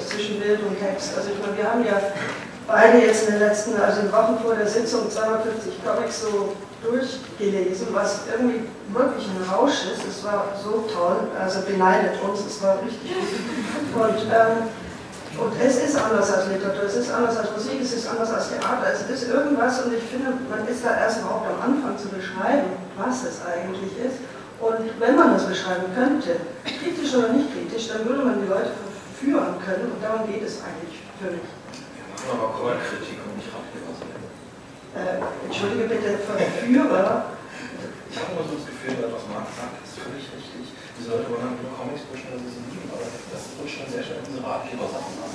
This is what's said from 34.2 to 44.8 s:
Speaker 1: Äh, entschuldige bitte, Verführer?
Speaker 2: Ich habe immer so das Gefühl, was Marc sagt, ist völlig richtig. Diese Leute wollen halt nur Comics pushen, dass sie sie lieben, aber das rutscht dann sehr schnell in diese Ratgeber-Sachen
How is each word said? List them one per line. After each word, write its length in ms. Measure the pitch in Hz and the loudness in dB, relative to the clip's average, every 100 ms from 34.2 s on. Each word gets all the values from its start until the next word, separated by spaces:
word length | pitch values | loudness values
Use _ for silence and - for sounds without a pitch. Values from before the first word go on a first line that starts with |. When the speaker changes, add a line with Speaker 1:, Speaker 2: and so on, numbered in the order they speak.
| - - - - - - - - | -14 -16 -18 -18 -18 -18 -12 -6
Speaker 1:
Äh, 240 | 185 185 - - - | -4 -2 -4 -6 -6
entschuldige 400 | - 202 240 220 | -2 0 0 0
bitte, 320 | 208 202 202 208 | 0 0 0 0
Verführer? 1120 | 196 175 - 240 262 - 185 202 - - - - - - - - - - | 0 0 0 6 6 8 6 4 2 -2 -8 -14 -14 -12 -10 -12 -12 -10
Speaker 2:
Ich 80 | 151 | -8
habe 160 | 165 | -4
immer 160 | 170 151 | -4 -4
so 80 | 147 | -6
das 80 | 143 | -8
Gefühl, 320 | 127 131 127 117 | -8 -6 -4 -4
was 80 | 113 104 | -6 -8
Marc 160 | 104 - | -8 -8
sagt, 240 | - 123 - - | -8 -10 -10 -14
ist 160 | - | -12
völlig 240 | - 143 - | -10 -10 -12
richtig. 480 | - - 123 - | -12 -12 -12 -14
Diese 400 | - - 120 117 | -14 -16 -12 -4
Leute 160 | 117 117 | -4 -2
wollen 240 | 120 123 | -4 -4
halt 80 | 123 | -6
nur 80 | - 127 | -8 -8
Comics 240 | 127 147 - | -8 -8 -10
pushen, 240 | 127 127 | -12 -10
dass 80 | 127 | -10
sie 160 | 123 123 | -10 -10
sie 80 | 120 | -10
lieben, 160 | 180 - | -10 -10
aber 160 | - 156 | -8 -8
das 360 | - - - - - | -10 -12 -12 -12 -10
rutscht 160 | 143 - | -10 -10
dann 160 | - | -8
sehr 80 | 120 | -6
schnell 240 | - - - | -6 -8 -8
in 80 | |
diese 80 | 131 | -8
Ratgeber-Sachen 720 | 123 - - 123 | -6 -6 -6 -6